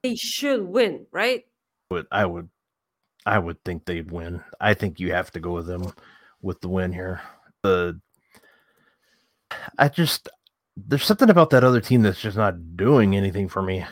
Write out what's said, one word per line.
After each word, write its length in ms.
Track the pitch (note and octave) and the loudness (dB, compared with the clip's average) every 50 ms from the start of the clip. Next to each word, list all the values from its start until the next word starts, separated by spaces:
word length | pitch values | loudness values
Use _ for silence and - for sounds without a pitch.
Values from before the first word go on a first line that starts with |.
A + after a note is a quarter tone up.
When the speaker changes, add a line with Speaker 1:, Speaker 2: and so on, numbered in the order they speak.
Speaker 1:
They 120 | - B3+ A#3 | -4 -4 -6
should 460 | - - - - - C#4 C#4+ C4+ A#3 | -4 -6 -8 -6 -4 -2 -2 -2 -2
win, 440 | G3 F3+ F#3 B3+ A#3 G3+ D3 G#2+ G2 _ | -2 -2 0 0 0 0 -2 -8 -14 _
right? 320 | - F3+ G#3+ B3 B3+ A3 _ _ _ _ _ _ _ _ _ _ | -6 -4 -2 -2 -2 -4 _ _ _ _ _ _ _ _ _ _
Speaker 2:
But 160 | F2+ E2+ D#2 _ | -8 -8 -6 _
I 160 | F#2+ G2+ G#2 | -2 -2 -2
would, 220 | F2+ E2+ E2+ E2+ E2+ _ _ _ _ _ _ _ _ _ _ _ _ _ _ _ | -2 -4 -8 -14 -16 _ _ _ _ _ _ _ _ _ _ _ _ _ _ _
I 140 | G#2 G2+ G#2+ | 0 0 0
would 240 | E2+ E2+ D#2+ _ _ | 0 -4 -10 _ _
think 200 | F2+ F2+ E2 _ | -10 -10 -8 _
they'd 260 | - F2 E2 D#2+ D#2 | -8 -8 -8 -8 -10
win. 320 | E2 E2+ E2 E2+ F2 E2+ - - - _ | -12 -12 -10 -10 -12 -12 -14 -18 -12 _
I 140 | - G#2+ G#2 | 2 2 2
think 240 | - G#2+ F#2+ D#2+ - | 2 0 -6 -6 -6
you 140 | F2+ F2 | -6 -2
have 180 | F2 F2+ F2+ - | -2 -2 -4 -4
to 80 | - E2+ | -10 -10
go 120 | D#2+ F2 | -8 -6
with 140 | F2 E2+ E2+ | -6 -6 -6
them 260 | E2+ F2+ F2+ F2+ F#2 - - _ - _ _ _ _ _ _ | -8 -8 -8 -8 -10 -10 -14 _ -20 _ _ _ _ _ _
with 180 | - F#2+ F2 _ | -10 -10 -10 _
the 80 | - F2 | -8 -4
win 240 | F#2 F#2+ F#2 F2+ | -2 -2 -2 -4
here. 280 | F#2 F2+ F#2 F#2 F#2 F2 - - - _ _ _ _ _ | -6 -8 -8 -10 -10 -10 -14 -20 -20 _ _ _ _ _
The, 380 | - G2 F#2 F2+ F2 F2 E2+ E2+ _ _ _ _ _ _ _ _ _ _ _ _ _ _ _ _ _ _ _ _ _ _ _ _ _ _ _ _ _ _ - - - - _ - | 0 2 2 2 0 -4 -6 -10 _ _ _ _ _ _ _ _ _ _ _ _ _ _ _ _ _ _ _ _ _ _ _ _ _ _ _ _ _ _ -16 -16 -16 -14 _ 2
I 100 | C#3 C#3+ | 2 2
just, 400 | - - E3+ C#3+ - - _ - _ _ _ _ _ _ _ _ _ | 2 0 -2 -2 -2 -6 _ -18 _ _ _ _ _ _ _ _ _
there's 280 | G2 G2 - C#3+ C#3 - | -18 -4 -4 -2 -2 2
something 260 | - G#3+ - C4 A3+ | 0 2 4 6 6
about 200 | F#3+ F3 D#3+ D#3 | 8 8 6 8
that 140 | C3+ B2+ B2 | 6 6 6
other 160 | B2+ B2 A#2+ | 6 4 2
team 220 | G#2+ - B2+ A#2+ | 2 4 4 6
that's 180 | G#2+ G2+ F2+ - | 6 4 2 0
just 160 | - A2 G2 | -6 -6 -2
not 400 | A2 G#2+ G2+ F2 E2+ E2+ E2 E2+ | 0 0 0 -2 -4 -14 -16 -6
doing 400 | F2 F#2+ A#2+ D3 B2+ A2 G2 G2 | 0 2 4 6 6 6 4 4
anything 320 | G2+ G2 G2 E2+ G2 G2 F2+ | 2 0 -2 -2 -4 -6 -4
for 140 | - G2 | -4 -4
me. 220 | F#2+ F#2 F#2+ F#2 F2 - | -4 -2 -4 -6 -6 -10